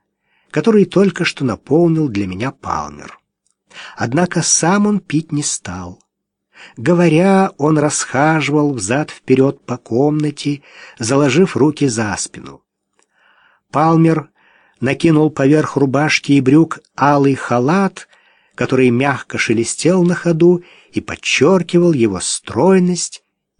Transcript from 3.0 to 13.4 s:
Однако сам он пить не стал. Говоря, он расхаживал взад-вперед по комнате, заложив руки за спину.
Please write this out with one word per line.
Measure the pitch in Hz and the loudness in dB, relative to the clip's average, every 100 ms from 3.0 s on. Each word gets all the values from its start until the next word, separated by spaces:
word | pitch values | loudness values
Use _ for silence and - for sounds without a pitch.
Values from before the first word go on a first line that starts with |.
| 71 - _ _ _ _ _ - - - | -20 -20 _ _ _ _ _ -20 -20 -10
Однако | 120 143 180 175 | -4 -2 -2 -2
сам | - - 160 202 208 | -2 0 0 0 0
он | 208 | -2
пить | - 143 - | -4 -6 -4
не | 147 | -6
стал. | - - - 90 90 98 _ _ _ _ _ _ - - | -6 -10 -12 -14 -14 -18 _ _ _ _ _ _ -20 -6
Говоря, | 120 175 170 156 190 190 190 - | 0 2 4 4 4 4 2 0
он | 147 151 | 0 2
расхаживал | 147 - - 131 151 160 135 151 147 | 0 -2 -4 0 2 2 0 0 0
взад-вперед | 127 95 135 156 - - 131 135 135 - | -2 -4 -4 -4 -10 0 2 2 -2 -10
по | 120 | -12
комнате, | - 113 147 151 151 139 147 143 - - - - | -4 0 0 0 -4 -6 -6 -6 -12 -20 -20 -10
заложив | 113 139 147 135 190 - | -2 2 2 2 2 2
руки | 151 147 143 | 0 0 -2
за | 110 107 92 | -2 -4 -6
спину. | - - 69 69 _ _ _ _ _ _ _ _ | -10 -14 -20 -20 _ _ _ _ _ _ _ _